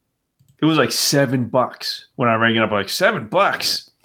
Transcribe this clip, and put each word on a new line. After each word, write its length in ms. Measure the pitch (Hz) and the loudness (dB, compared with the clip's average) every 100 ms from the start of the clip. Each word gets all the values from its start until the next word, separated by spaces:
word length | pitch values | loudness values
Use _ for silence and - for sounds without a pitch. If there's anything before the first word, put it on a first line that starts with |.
| _ _ _ _ _ _ | _ _ _ _ _ _
it 40 | 151 | 0
was, 120 | 156 | 2
like, 140 | 117 | 0
seven 540 | - - 143 135 131 110 | 0 0 2 2 0 0
bucks 600 | 127 117 - - - - - | 0 -2 -4 -12 -12 -12 -2
when 120 | 120 | 0
I 60 | 113 | 2
rang 200 | 113 113 | 2 2
it 60 | |
up. 80 | 107 | 0
Like, 180 | 104 98 | 0 -4
"Seven 380 | - 196 196 107 | 0 0 0 -2
bucks?" 600 | 180 185 - - - - _ | 0 0 0 -4 -6 -10 _